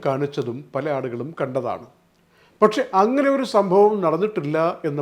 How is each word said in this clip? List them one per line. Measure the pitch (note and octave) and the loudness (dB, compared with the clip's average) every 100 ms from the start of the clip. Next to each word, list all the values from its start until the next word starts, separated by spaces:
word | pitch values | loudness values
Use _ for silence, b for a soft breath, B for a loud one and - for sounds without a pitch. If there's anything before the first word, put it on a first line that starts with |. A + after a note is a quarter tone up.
കാണിച്ചതും | C#3+ C3+ C#3+ D3 B2 B2 D3+ | -2 -2 -2 -4 -6 -8 -8
പല | C3+ D3+ C#3 | -6 -4 -4
ആളുകളും | C3 A#2+ C#3 E3 | -4 -8 -10 -6
കണ്ടതാണ്. | C#3 C3 A#2+ F#2 A#2 _ _ _ b b b b | -4 -4 -4 -8 -12 _ _ _ b b b b
പക്ഷെ | G#3+ C4+ - F#3+ | 2 2 0 2
അങ്ങനെ | G#3+ C4+ C#4 C4+ | 4 2 2 0
ഒരു | B3 | 2
സംഭവം | G#3+ G3 F#3+ G#3 G#3+ | 2 4 4 4 4
നടന്നിട്ടില്ല | E3 D#3+ G#3+ F#3+ C#3+ D#3 E3 F3 D#3+ | 0 0 -2 -2 -2 0 0 -2 -6
എന്ന | C#3+ | -4